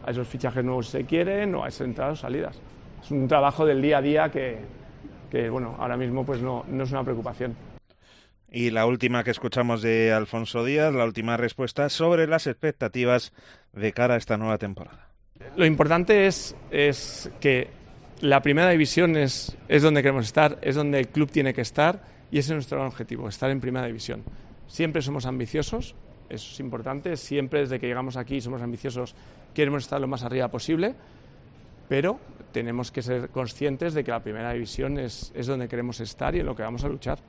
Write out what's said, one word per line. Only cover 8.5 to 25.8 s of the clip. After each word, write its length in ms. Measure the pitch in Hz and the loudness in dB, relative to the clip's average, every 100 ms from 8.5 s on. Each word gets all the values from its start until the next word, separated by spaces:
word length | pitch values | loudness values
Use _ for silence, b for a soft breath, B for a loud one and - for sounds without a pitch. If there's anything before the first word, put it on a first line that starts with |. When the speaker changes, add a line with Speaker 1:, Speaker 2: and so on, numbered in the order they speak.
| 117 120 | -2 0
Speaker 2:
la 160 | 110 113 | 2 2
última 400 | 123 123 123 117 | 4 2 0 0
que 60 | |
escuchamos 500 | 110 120 127 120 117 | -2 -2 0 2 2
de 320 | 113 113 113 | 2 4 4
Alfonso 500 | 110 107 113 110 120 | 4 0 -6 -4 -2
Díaz, 300 | 120 147 156 | 0 2 2
la 100 | 131 | 2
última 320 | 117 110 113 117 | 0 0 -2 0
respuesta 540 | 120 - 127 - 143 | 0 -2 -4 -2 -2
sobre 380 | - 160 170 156 | 2 4 4 4
las 200 | 160 151 | 2 0
expectativas 840 | 120 156 - 113 123 123 123 - B B B B | -2 -4 -2 -4 0 2 2 0 B B B B
de 180 | 98 107 | -4 -2
cara 220 | 117 123 | 2 2
a 40 | 120 | 2
esta 200 | - 107 | 0 -2
nueva 200 | 110 107 | 0 -2
temporada. 520 | 104 95 - - - _ _ _ - - | -2 -8 -14 -20 -20 _ _ _ -12 2
Speaker 1:
Lo 80 | 165 | 4
importante 640 | 151 147 170 175 208 196 | 6 4 4 6 6 6
es, 280 | 180 - - - | 2 -8 -14 -6
es 580 | 151 143 139 - - - - | 2 2 2 -8 -10 -12 0
que 420 | 143 127 - - - - - - | 2 2 0 -12 -20 -20 -20 -2
la 200 | 147 139 | 4 4
primera 280 | 143 143 180 | 6 6 6
división 480 | 170 147 - 175 156 | 6 4 4 4 4
es, 400 | 139 - - - - | 2 -2 -8 -12 2
es 140 | 151 | 6
donde 200 | 156 147 | 8 6
queremos 240 | 135 135 107 | 4 2 2
estar, 320 | - 127 - | 4 4 2
es 140 | - 139 | -2 0
donde 220 | 147 139 | 2 0
el 100 | 123 | 0
club 200 | 147 147 | 0 2
tiene 240 | 156 135 | 2 2
que 60 | 127 | 0
estar 460 | 117 - 156 196 B B B | -2 2 2 2 B B B
y 60 | 147 | -2
ese 140 | 135 | 0
es 20 | |
nuestro 240 | 156 131 139 | -2 -2 -4
gran 100 | 135 | -4
objetivo, 400 | - 113 120 110 | -6 -10 -8 -8
estar 220 | - 135 | -2 -2
en 100 | 139 | 0
primera 260 | 123 127 120 | -2 -4 -4
división. 380 | 113 - 120 - B B B - | -6 -8 -10 -10 B B B -14
Siempre 360 | - 160 156 | -4 -2 0
somos 240 | 131 147 123 | -2 -4 -4
ambiciosos, 680 | 127 117 151 147 220 | -4 -2 -2 -2 -4